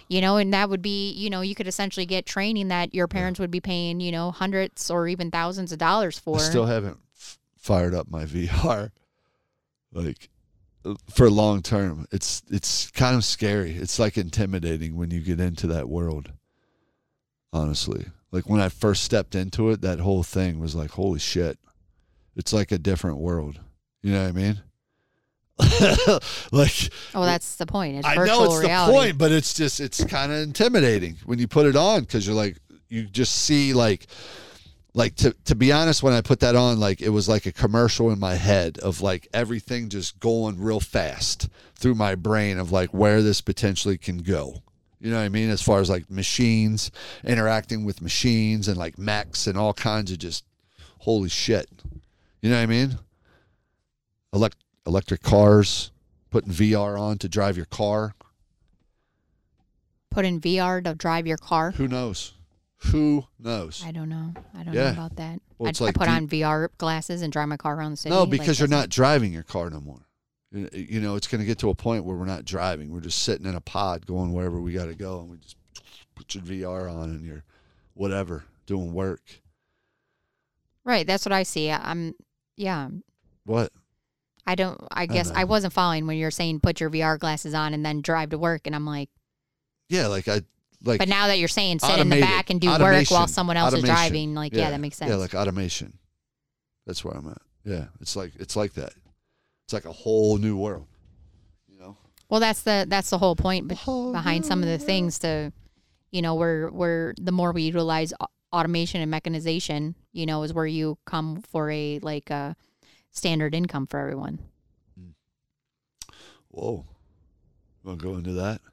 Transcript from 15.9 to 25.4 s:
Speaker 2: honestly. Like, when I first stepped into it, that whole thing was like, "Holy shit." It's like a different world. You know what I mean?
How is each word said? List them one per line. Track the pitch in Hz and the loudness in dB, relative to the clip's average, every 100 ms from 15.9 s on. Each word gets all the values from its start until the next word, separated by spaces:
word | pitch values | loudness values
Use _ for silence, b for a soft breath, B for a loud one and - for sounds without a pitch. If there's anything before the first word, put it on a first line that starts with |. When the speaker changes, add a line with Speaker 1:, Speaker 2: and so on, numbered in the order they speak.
| 85 85 76 69 69 _ _ _ _ _ _ _ _ _ _ _ | -4 -4 -4 -10 -18 _ _ _ _ _ _ _ _ _ _ _
Speaker 2:
honestly. | 80 76 76 - - - - _ | -4 -2 -2 -4 -6 -10 -16 _
Like, | - - | -6 0
when | 107 | 2
I | 95 | 2
first | - 107 98 | 0 0 0
stepped | - 113 90 | 0 0 0
into | 95 95 - 110 | -4 -4 0 0
it, | 110 | 2
that | 92 85 | -2 -2
whole | 92 95 | 0 0
thing | 85 95 92 80 | 0 0 -2 -2
was | 80 | -4
like, | 80 76 | -4 -6
"Holy | - 95 78 | -4 -2 -2
shit." | - 92 85 - _ _ _ _ _ _ _ | -2 -2 -2 -4 _ _ _ _ _ _ _
It's | - - | -10 -2
like | 107 98 | 0 0
a | 95 | -2
different | 80 92 92 71 | 0 0 -2 -4
world. | 85 85 73 71 - _ _ _ | -4 -4 -6 -12 -18 _ _ _
You | 101 | -2
know | 98 | 0
what | 92 | 0
I | |
mean? | 90 98 104 - _ _ _ _ _ _ _ | 0 -2 -2 -8 _ _ _ _ _ _ _